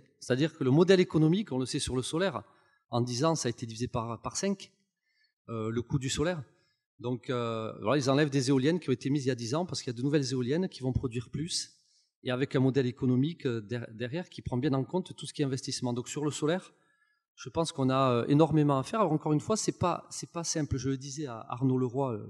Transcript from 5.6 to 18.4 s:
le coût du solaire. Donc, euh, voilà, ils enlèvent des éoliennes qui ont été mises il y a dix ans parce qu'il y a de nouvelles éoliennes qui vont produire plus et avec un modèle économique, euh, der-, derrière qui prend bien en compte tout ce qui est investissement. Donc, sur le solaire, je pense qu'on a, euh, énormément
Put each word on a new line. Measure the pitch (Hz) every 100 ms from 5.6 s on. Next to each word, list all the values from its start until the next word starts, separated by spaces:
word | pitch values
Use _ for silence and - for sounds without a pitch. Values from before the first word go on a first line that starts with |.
| 110
le | 117
coût | - 143
du | 131
solaire. | - 156 175 123 _ _ _ _ _
Donc, | 127 123 -
euh, | 123 117 113 110 -
voilà, | 98 147
ils | 131
enlèvent | 135 151
des | 139 127
éoliennes | 139 131 180
qui | -
ont |
été | 123 139
mises | 147
il | 131
y |
a | 123
dix | 117 147
ans | 180
parce | 139
qu'il | -
y | 117
a |
de |
nouvelles | 139 151 127
éoliennes | 131 123 156 185
qui | -
vont | 127
produire | 127 135 113 117
plus | - 170 - - _ _ _ _ _
et | 127
avec | 127 139 139
un |
modèle | 131 127 123
économique, | 117 127 127 143 175 135
euh, | 117
der-, | 107 123 117
derrière | 110 120 156 180
qui | -
prend | - 123
bien | 143
en | 135
compte | 123 180 185 -
tout | 147
ce |
qui | -
est | 139
investissement. | 135 - - 127
Donc, | 120 120
sur | 147 147
le |
solaire, | - 151 180 - _ _ _ _ _ _ -
je | 127
pense | 160 165
qu'on | - 131
a, | 131 135
euh, | 120 113
énormément | 143